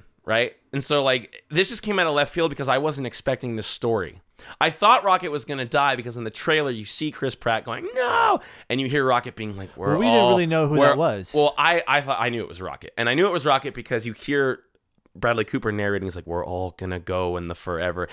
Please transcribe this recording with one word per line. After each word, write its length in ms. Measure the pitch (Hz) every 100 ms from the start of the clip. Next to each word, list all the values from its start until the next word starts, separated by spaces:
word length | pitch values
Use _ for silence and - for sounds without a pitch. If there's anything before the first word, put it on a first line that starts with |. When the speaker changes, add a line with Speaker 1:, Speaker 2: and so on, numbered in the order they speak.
| - _
Speaker 1:
right? 320 | - 110 127 - _
And 100 | 139
so, 200 | - 147
like, 400 | 135 127 104 - -
this 180 | 151 190
just 120 | 233
came 160 | 208 190
out 80 | 170
of 60 |
left 200 | 143 143
field 180 | 175 165
because 160 | 143 135
I 80 | 131
wasn't 280 | 156 139 127
expecting 500 | - - 127 123 113
this 100 | 104
story. 540 | - 117 110 82 - _ _ - -
I 80 | 160
thought 340 | 160 208 247
Rocket 280 | 196 185 175
was 140 | 147 123
gonna 200 | 139 120
die 300 | 147 143 127
because 200 | 120 120
in 80 |
the 60 | 110
trailer 400 | - - 156 143
you 160 | 113 104
see 240 | - 156
Chris 240 | - 135
Pratt 320 | - 117 110 -
going, 220 | 120 359 494
"No!" 440 | 480 466 453 381 - - -
And 100 | 131
you 80 | 131
hear 160 | 139
Rocket 320 | 131 123 120 -
being 220 | 107 98
like, 180 | 95 -
"We're 160 | 98
Speaker 2:
Well, 60 | 104
we 60 | 233
didn't 140 | 233
Speaker 1:
all, 100 | 120
Speaker 2:
really 160 | 185 170
know 220 | 160 147
who 80 | 151
Speaker 1:
we're," 80 | 143
Speaker 2:
that 80 | 139
was. 360 | 160 104 95
Speaker 1:
Well, 220 | 151 147 -
I, 240 | 156 170 -
I 140 | 143
thought, 160 | 139 104
I 100 | 120
knew 140 | 117
it 40 | 95
was 140 | 87
Rocket. 320 | 90 67 - -
And 120 | 117
I 60 | 139
knew 100 | 196
it 40 |
was 160 | 175 143
Rocket 260 | 135 135
because 320 | 120 - 120 117
you 80 |
hear 460 | 107 - 143 131 - _ _ _ _ _ 92
Bradley 280 | 117 117
Cooper 280 | 107 135 113
narrating. 340 | 104 101 101 95
He's 100 | 87
like, 120 | 82
"We're 180 | 87 82
all 300 | 90 92 -
gonna 220 | 92 90
go 360 | 85 92 90 87
in 100 | 85
the 80 | 85
forever." 520 | - 85 90 87 87